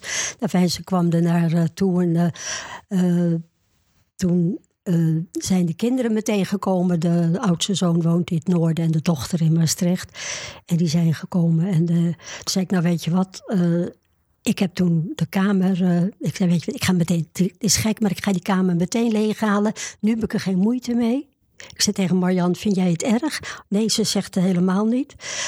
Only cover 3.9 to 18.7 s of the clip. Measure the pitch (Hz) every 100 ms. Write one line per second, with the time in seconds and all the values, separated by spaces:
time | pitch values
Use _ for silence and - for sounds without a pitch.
3.9 | _ _ - 185 175 170 285 - _ -
4.9 | 165 160 160 170 330 - 185 170 160 233
5.9 | 254 233 214 214 208 175 202 196 185 180
6.9 | 175 170 170 165 185 226 165 - 185 175
7.9 | 170 165 170 175 165 - 175 165 160 165
8.9 | 160 175 165 - 165 160 165 160 - 175
9.9 | 180 - - - - - - - 170 170
10.9 | 170 165 147 - 185 170 160 185 165 170
11.9 | 170 170 160 - - - 190 185 190 170
12.9 | 170 - 185 190 - - 196 175 170 180
13.9 | - _ _ _ _ - - 196 - 180
14.9 | 165 180 311 165 196 196 196 185 180 185
15.9 | 175 185 - 233 - 180 170 - 277 -
16.9 | 180 170 170 151 - 185 - 202 - 220
17.9 | 208 208 170 - 180 - 185 185